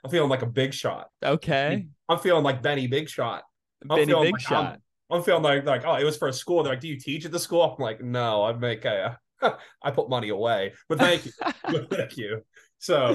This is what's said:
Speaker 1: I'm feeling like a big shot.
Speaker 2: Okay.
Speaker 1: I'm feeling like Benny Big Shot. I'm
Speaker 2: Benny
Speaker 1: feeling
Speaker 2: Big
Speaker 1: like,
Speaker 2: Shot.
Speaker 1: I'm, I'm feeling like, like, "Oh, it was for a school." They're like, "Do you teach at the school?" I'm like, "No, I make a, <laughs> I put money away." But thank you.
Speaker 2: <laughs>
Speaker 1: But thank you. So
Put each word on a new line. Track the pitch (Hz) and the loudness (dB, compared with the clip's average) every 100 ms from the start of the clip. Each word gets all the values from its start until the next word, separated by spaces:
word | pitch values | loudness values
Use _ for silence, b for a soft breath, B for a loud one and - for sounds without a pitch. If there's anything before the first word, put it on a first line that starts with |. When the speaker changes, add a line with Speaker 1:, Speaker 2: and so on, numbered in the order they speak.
Speaker 1:
I'm | 135 | -2
feeling | 170 143 | 0 2
like | 131 | 0
a | 120 | 0
big | 123 131 | 0 -2
shot. | 135 113 - - _ | -2 -6 -6 -12 _
Speaker 2:
Okay. | - 151 - 139 143 202 175 - - | -2 -2 0 0 0 -2 -6 -12 -2
Speaker 1:
I'm | 170 | 0
feeling | 190 165 | 4 4
like | 143 123 | 4 0
Benny | 143 143 123 | 0 0 0
Big | 139 156 | -2 -2
Shot. | - 120 90 - _ _ _ | -4 -4 -6 -12 _ _ _
I'm | 147 | 0
Speaker 2:
Benny | 156 147 | 2 6
Speaker 1:
feeling | 165 | 6
Speaker 2:
Big | 156 | 4
Speaker 1:
like, | 208 | 2
Speaker 2:
Shot. | - 120 90 - _ _ _ | 0 0 0 -6 _ _ _
Speaker 1:
I'm, | 170 | -2
I'm | |
feeling | 175 170 | 2 4
like, | 151 143 | 4 2
like, | 143 123 151 | 2 0 0
"Oh, | |
it | 135 | 2
was | 147 147 | 2 0
for | 143 | -4
a | |
school." | 123 - 175 | -4 0 2
They're | 143 | 2
like, | 127 | -2
"Do | 160 | -6
you | 135 | -8
teach | 143 151 | -6 -6
at | 160 | -6
the | 165 | -6
school?" | - 170 | 0 2
I'm | 160 160 | 2 0
like, | 117 110 | -6 -6
"No, | 123 123 120 107 | -6 -2 0 2
I | 107 | 0
make | 120 120 113 | 0 -2 -2
a, | 117 101 95 120 _ _ | -2 -2 -4 -8 _ _
<laughs> | 226 - - _ | -2 -2 -10 _
I | 147 | -4
put | 127 143 | -2 -2
money | 123 107 | -2 -2
away." | 98 117 107 98 B _ | -2 0 0 -2 B _
But | 156 | 2
thank | 214 170 | 4 2
you. | 123 - | -2 -6
Speaker 2:
<laughs> | 330 - | -6 -6
Speaker 1:
But | - 156 - | -4 -6 -4
thank | 185 135 - | -4 -6 -8
you. | 104 110 - b b _ | -8 -8 -10 b b _
So | - 151 123 | 0 2 4